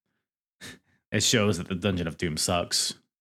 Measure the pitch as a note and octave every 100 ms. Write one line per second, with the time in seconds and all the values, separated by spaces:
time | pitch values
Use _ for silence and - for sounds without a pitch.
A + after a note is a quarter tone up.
0 | _ _ _ _ _ _ - - _ _
1 | _ A2 - A#2+ G#2 F2 F2 F2+ G#2 F2+
2 | E2 D#2 F2 D2+ - F2 E2+ - - -
3 | _ _